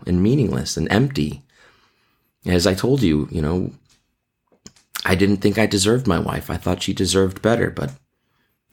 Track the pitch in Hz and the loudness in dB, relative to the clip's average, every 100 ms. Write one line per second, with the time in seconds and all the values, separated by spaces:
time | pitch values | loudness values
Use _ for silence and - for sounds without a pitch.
0 | - 90 101 143 101 65 - - 80 101 | -2 2 2 2 2 -2 -4 -4 0 2
1 | 139 135 76 71 - _ - _ _ _ | 0 0 -4 -4 -16 _ -20 _ _ _
2 | _ _ _ _ - 90 95 95 117 139 | _ _ _ _ 0 2 2 0 0 2
3 | 98 76 67 80 76 92 92 - _ _ | 2 0 -2 -4 -2 -2 -4 -10 _ _
4 | _ _ _ _ _ _ - _ _ - | _ _ _ _ _ _ -20 _ _ -8
5 | - 92 98 98 104 101 107 101 101 123 | -2 2 2 2 0 2 2 2 2 0
6 | 131 82 - - - 85 92 90 - 92 | 0 -2 -2 -6 -6 -6 -4 -4 -4 -2
7 | 92 95 95 95 107 117 87 80 71 - | 0 2 2 0 0 2 0 -4 -8 -10
8 | _ _ _ _ _ _ _ | _ _ _ _ _ _ _